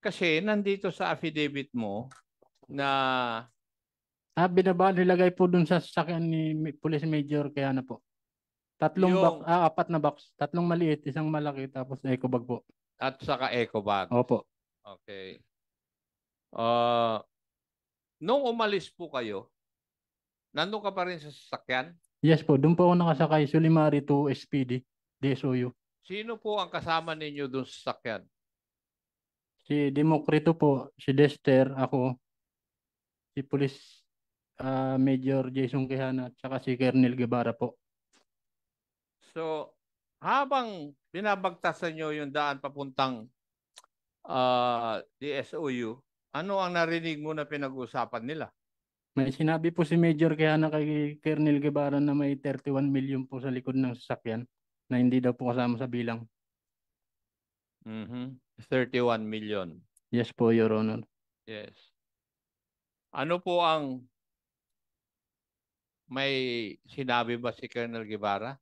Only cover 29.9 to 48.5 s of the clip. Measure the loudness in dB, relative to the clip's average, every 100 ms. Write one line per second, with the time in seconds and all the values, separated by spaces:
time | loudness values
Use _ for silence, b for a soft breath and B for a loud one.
29.9 | 2 2 2 2 2 4 4 4 2 -2
30.9 | _ -2 4 4 4 4 6 4 0 -2
31.9 | 0 -2 -4 _ _ _ _ _ _ _
32.9 | _ _ _ _ -12 -4 -2 -2 -4 -20
33.9 | _ _ _ _ _ _ _ -4 -2 0
34.9 | 2 2 2 0 0 0 -2 -2 -2 -2
35.9 | -4 -2 -4 -6 _ -8 -6 -4 2 2
36.9 | 6 4 4 0 0 0 -2 -6 -8 _
37.9 | _ _ _ _ _ _ _ _ _ _
38.9 | _ _ _ _ -10 -6 -6 -8 _ _
39.9 | _ _ _ 0 0 2 -2 -2 -8 -12
40.9 | -16 _ -4 -2 0 -2 -2 -4 -4 -6
41.9 | -6 -6 -6 -4 -2 -2 -2 -8 -10 -10
42.9 | -2 -2 -2 -12 _ _ _ _ -20 _
43.9 | _ _ _ -6 0 2 2 2 0 -2
44.9 | -6 -8 _ -8 -8 -8 -6 -4 -4 -6
45.9 | -8 _ _ _ -8 -4 -2 -2 0 0
46.9 | -2 -4 -6 -6 -8 -6 -6 -6 -8 -8
47.9 | -6 -6 -6 -8 -10 -12